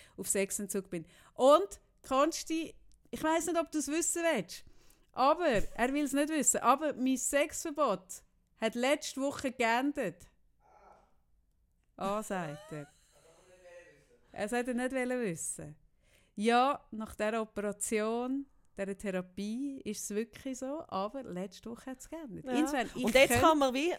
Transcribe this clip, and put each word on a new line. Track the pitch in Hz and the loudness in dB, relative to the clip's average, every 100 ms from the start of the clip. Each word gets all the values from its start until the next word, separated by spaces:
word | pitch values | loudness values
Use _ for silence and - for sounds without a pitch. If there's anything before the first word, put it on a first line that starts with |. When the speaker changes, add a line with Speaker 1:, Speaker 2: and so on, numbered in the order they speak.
| - - | -16 -8
Speaker 1:
auf | 190 | -4
Sexentzug | 196 196 - 202 196 190 | -2 -2 -4 -4 -6 -6
bin. | 175 - - - | -8 -10 -18 -12
Und, | - 254 311 392 - _ _ - | 4 8 8 4 -10 _ _ -2
Konsti, | 269 311 - - 320 320 - - - _ | 2 2 0 -4 -6 -6 -12 -20 -20 _
ich | 233 | -4
weiss | 311 330 339 | 0 0 2
nicht, | 339 | 0
ob | 330 | 0
du's | 302 277 | -2 -2
wissen | 311 330 339 330 | -2 0 0 0
willst, | 254 - - - - - - _ | 0 -2 -10 -16 -20 -20 -20 _
aber | - 262 320 339 208 - | 2 4 4 4 4 2
er | - 247 | 0 0
will's | 285 285 | 2 0
nicht | 277 302 | 0 0
wissen. | 311 240 - | 2 2 4
Aber | 226 277 311 | 4 4 2
mein | 226 254 262 | 0 0 0
Sexverbot | - 285 302 - 330 294 269 185 - - - _ _ - | 2 2 0 -2 -6 0 2 0 -6 -18 -20 _ _ -6
hat | 220 | -4
letzte | 240 262 294 - - | 0 2 2 -2 -4
Woche | 277 - 269 | -4 -2 -4
geendet. | 240 226 233 285 - 185 - - _ _ _ _ - - - _ _ _ _ _ _ _ _ _ - | 0 0 2 0 -2 -4 -8 -16 _ _ _ _ -20 -20 -20 _ _ _ _ _ _ _ _ _ -8
Ah, | 196 208 | -4 -4
sagt | 214 190 160 151 - | -4 -6 -6 -10 -12
er. | 151 143 _ _ _ - - - - - - - - _ _ _ | -12 -12 _ _ _ -20 -20 -20 -20 -20 -20 -20 -20 _ _ _
Es | - 214 | -8 -4
hätte | 240 247 | -2 -2
er | |
nicht | 240 254 | -2 -2
wollen | 262 247 254 | -2 -2 -2
wissen. | 220 160 - - 151 151 _ _ _ _ _ - | -2 -4 -8 -10 -12 -16 _ _ _ _ _ -2
Ja, | 220 240 269 285 - | 4 6 4 2 -6
nach | 214 220 | -10 -8
dieser | - 214 220 | -4 -2 -2
Operation, | 220 - 208 196 - 214 214 233 254 269 277 _ _ - | -4 -4 -4 -4 -2 0 0 0 -2 -2 -4 _ _ -8
dieser | 196 190 | -6 -6
Therapie | 208 185 180 196 202 233 277 269 | -4 -4 -4 -8 -6 -4 -6 -6
ist | - 208 | -8 -6
es | - 208 | -4 -4
wirklich | 233 - 269 254 | -4 -8 -10 -8
so, | 262 302 - | -8 -8 -6
aber | 190 208 277 | -6 -6 -8
letzte | 247 180 190 - 226 | -8 -8 -8 -10 -14
Woche | 233 - | -14 -12
hat's | 262 - | -14 -12
geendet. | 320 285 170 254 | -12 -12 -12 -2
Speaker 2:
Ja. | |
Speaker 1:
Insofern, | 254 311 285 220 | 0 2 0 -2
ich | - | -2
Speaker 2:
Und | - | 4
jetzt | 254 285 | 6 8
Speaker 1:
könnte | 247 330 | 8 6
Speaker 2:
kann | 311 | 6
man | 269 | 4
wie | 254 330 | 2 0